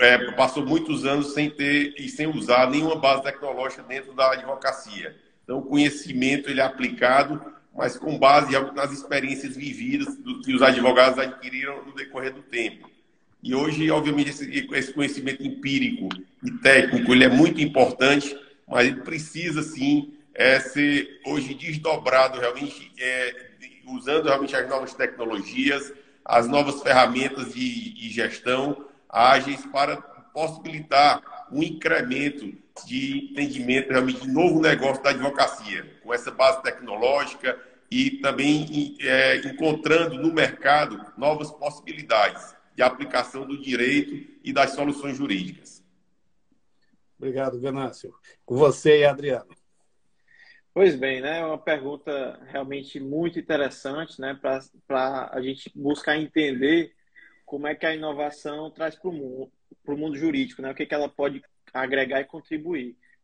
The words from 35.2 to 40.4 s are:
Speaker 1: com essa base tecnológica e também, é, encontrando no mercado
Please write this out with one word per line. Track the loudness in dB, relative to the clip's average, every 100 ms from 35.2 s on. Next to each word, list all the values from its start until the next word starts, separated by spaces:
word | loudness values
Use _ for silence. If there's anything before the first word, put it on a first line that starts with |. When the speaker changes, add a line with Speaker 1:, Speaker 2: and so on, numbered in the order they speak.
| 0 0 0 -2 -10 -12 -12 -16
Speaker 1:
com | -6
essa | -6 -4
base | 2 4 4
tecnológica | -2 -8 -8 0 2 2 -2 -6 -6 -6 -10 _ _
e | 0 0
também, | 0 -2 0 2 2 0 -4 -6 -4
é, | 0 2 4 2
encontrando | -2 -2 -2 0 4 4 2 -2
no | 0
mercado | 2